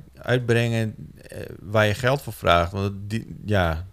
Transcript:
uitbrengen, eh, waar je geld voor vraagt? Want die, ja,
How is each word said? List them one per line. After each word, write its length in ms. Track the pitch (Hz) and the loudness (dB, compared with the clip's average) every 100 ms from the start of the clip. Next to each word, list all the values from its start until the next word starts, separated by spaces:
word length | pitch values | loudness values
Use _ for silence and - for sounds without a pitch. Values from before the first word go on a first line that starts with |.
| - - | -14 -14
uitbrengen, 800 | - 127 117 117 120 113 110 - 73 - - | 0 0 2 2 2 0 -2 -6 -16 -18 -16
eh, 120 | - - - | -14 -12 -14
waar 260 | 90 107 107 | -2 2 4
je 80 | |
geld 280 | 104 123 139 | 2 2 0
voor 120 | - | -2
vraagt? 380 | 104 90 85 85 | -2 4 6 4
Want 220 | 98 98 98 101 | 0 -4 -4 -6
die, 300 | - - 85 95 | -6 -8 -12 0
ja, 420 | 101 85 80 92 | 2 2 0 -8